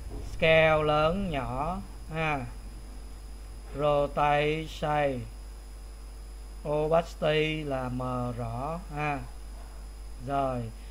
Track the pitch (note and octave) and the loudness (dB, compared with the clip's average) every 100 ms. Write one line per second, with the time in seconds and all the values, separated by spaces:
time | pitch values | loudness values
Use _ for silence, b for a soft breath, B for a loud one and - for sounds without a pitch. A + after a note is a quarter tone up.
0 | - - - - E3 D#3+ D#3+ D#3 D3+ D3+ | -8 -8 -8 2 8 8 8 6 6 4
1 | D#3 F#3 G3 D3 A#2 B2 D#3 F#3+ G3 - | 4 2 0 -2 -2 -2 -2 -4 -8 -12
2 | - D#3+ D#3 C#3+ B2 - - - - - | -8 -2 0 0 -4 -10 -12 -12 -12 -12
3 | - - - - - - - C#3 D3 D3 | -12 -12 -12 -12 -12 -12 -10 0 4 4
4 | C#3+ D#3 D3 D3 D3+ D#3 D#3 - D3+ D3+ | 4 2 4 4 4 0 -2 -4 0 4
5 | C#3+ B2+ A2+ - - - - - - - | 2 0 -6 -10 -12 -14 -14 -14 -12 -12
6 | - - - - - - D#3+ D3+ D#3 D#3+ | -12 -12 -12 -12 -12 -8 0 2 6 4
7 | E3 - D#3+ D3+ D#3 D#3 D3 C3 B2+ B2 | 4 0 2 4 4 2 -2 -2 0 -2
8 | B2+ B2+ B2 A#2+ A#2 A#2 C#3+ E3+ - D3 | -2 0 -2 -2 -4 -4 -4 -4 -6 -2
9 | D3+ C#3 B2 - - - - - - - | -2 -2 -4 -10 -10 -12 -12 -12 -12 -12
10 | - - A#2+ C#3 C3+ B2 A2+ - B | -12 -8 -2 2 2 0 -4 -8 B